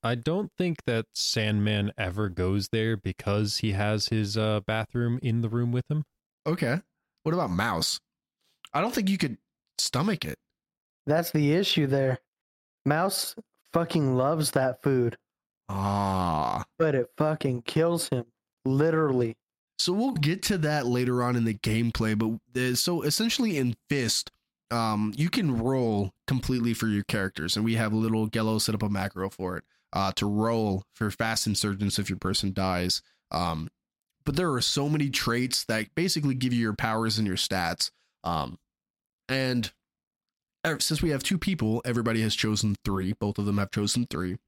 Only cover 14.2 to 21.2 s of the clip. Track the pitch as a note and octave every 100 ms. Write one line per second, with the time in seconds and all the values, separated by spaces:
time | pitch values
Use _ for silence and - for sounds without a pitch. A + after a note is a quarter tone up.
14.2 | C3 D#3+ D3 C#3+ C3 - C#3+ B2+ A#2+ -
15.2 | _ _ _ _ - G2 G2 G2+ G2+ F#2+
16.2 | F2 D#2 C2+ G1+ - _ D#3+ C#3 A#2+ -
17.2 | D3+ D#3 C#3 B2 - D#3 E3 E3+ E3 B2+
18.2 | A#2 _ _ _ C3 C3+ D#3 D#3+ D#3 B2+
19.2 | A#2+ A2+ _ _ _ - - F#3+ C4 A3+
20.2 | C#3+ F#3 - G3 D3+ D3+ A#2+ B2 B2+ B2